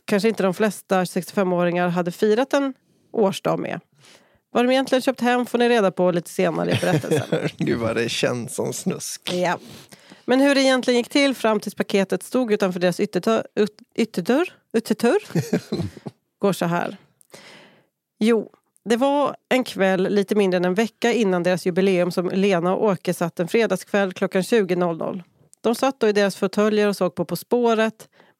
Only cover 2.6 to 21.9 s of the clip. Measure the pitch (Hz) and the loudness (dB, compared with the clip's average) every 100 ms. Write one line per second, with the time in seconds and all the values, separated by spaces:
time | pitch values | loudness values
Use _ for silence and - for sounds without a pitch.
2.6 | 277 262 _ _ _ - 196 - - - | -2 -6 _ _ _ -2 0 0 -4 -4
3.6 | - - _ _ - - _ _ _ - | -6 -10 _ _ -20 -20 _ _ _ 0
4.6 | 247 262 269 262 247 247 240 247 240 240 | 2 2 2 0 0 0 0 0 0 0
5.6 | 240 233 190 - 180 175 - - 185 160 | 2 4 2 2 0 0 -4 -2 0 0
6.6 | 175 175 - 151 - 156 - 160 160 - | 0 0 2 0 2 -2 0 -4 -4 -4
7.6 | - 135 113 113 117 - 135 123 113 - | -2 -2 -2 -2 -2 0 -2 -2 -6 -6
8.6 | 117 123 - - - - - 180 175 - | -6 -4 -6 -6 -8 -10 -6 -2 -2 -2
9.6 | - - - - - - - 254 277 269 | -8 -20 -20 -20 -20 -10 0 2 4 4
10.6 | 262 262 240 247 233 294 277 247 220 214 | 4 2 2 0 2 2 2 2 0 0
11.6 | 208 - 202 202 190 185 - 247 240 208 | -4 -6 -2 0 0 -2 -2 -2 0 0
12.6 | 196 180 175 170 202 180 196 226 - - | 0 0 0 0 -2 -2 0 -2 -2 -2
13.6 | 208 - - - 233 - 170 262 359 - | -2 -4 -10 -4 -2 -2 0 0 0 -8
14.6 | _ 226 - 214 233 381 - 175 - - | _ -4 -2 0 2 2 0 -4 -2 -4
15.6 | - - 98 - - - _ - 202 170 | -4 -6 -6 -10 -18 -20 _ -4 -2 0
16.6 | 170 170 - - _ _ _ - - - | -2 -2 -4 -8 _ _ _ -20 -20 -20
17.6 | - _ _ _ _ - 214 226 - _ | -20 _ _ _ _ -2 2 2 -2 _
18.6 | _ _ 196 226 277 285 285 - - 254 | _ _ -2 2 2 2 0 -2 -2 0
19.6 | 247 - 190 190 190 208 190 208 196 180 | 0 0 2 2 2 0 0 2 2 2
20.6 | 180 185 226 - 233 240 208 180 175 180 | 0 0 -2 -2 0 2 2 2 0 -2
21.6 | 190 175 196 | -2 0 2